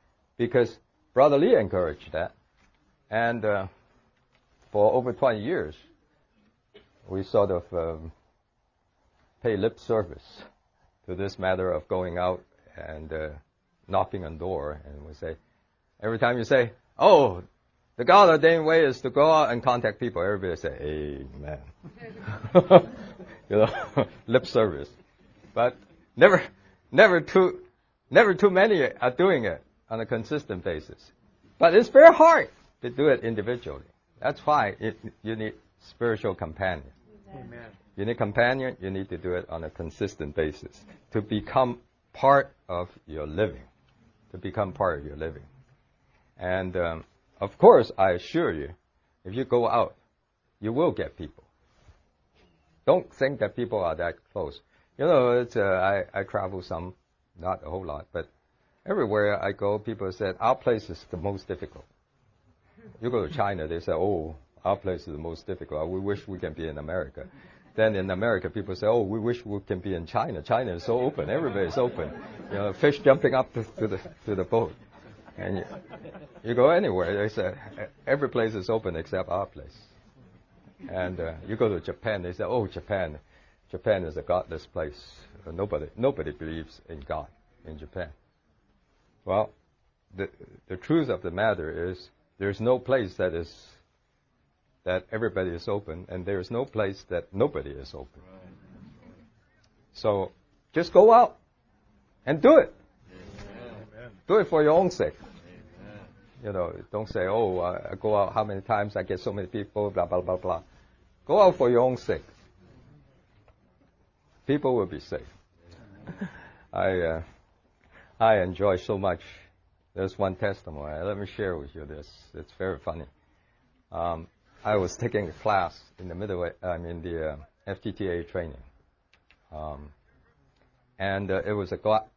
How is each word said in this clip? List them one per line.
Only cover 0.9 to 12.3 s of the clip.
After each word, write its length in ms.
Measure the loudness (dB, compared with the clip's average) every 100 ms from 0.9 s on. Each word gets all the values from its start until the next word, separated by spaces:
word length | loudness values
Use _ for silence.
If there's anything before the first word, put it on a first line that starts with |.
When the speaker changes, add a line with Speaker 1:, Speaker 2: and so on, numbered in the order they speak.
| _ _
Speaker 1:
Brother 240 | 4 6 6
Lee 180 | 4 4
encouraged 560 | 2 0 -2 -4 -8
that. 220 | -6 -6 _ _ _ _ _ _ _ -6
And, 360 | -2 -2 -2 0
uh, 220 | -2 -2 -12 _ _ _ _ _ _ _ _ _
for 220 | 4 4
over 200 | 4 0
twenty 280 | 0 0 0
years, 340 | -4 -4 -4 -10 _ _ _ _ _ _ _ _ _ -20 _ _ -10
we 160 | -8
sort 280 | 0 2 2
of... 120 | 0 -4
Um, 380 | -6 -4 -6 -12 -18 _ _ _ _ _ _ _ _ _ _ _ _
pay 140 | -2 0
lip 220 | -2 -4
service 640 | -2 -2 -2 -8 -20 -20 -20 _ _ _ _ _ -12
to 100 | -8
this 240 | -8 -4
matter 320 | -2 0 0
of 160 | -2 -4
going 300 | -4 -4 -2
out 240 | -2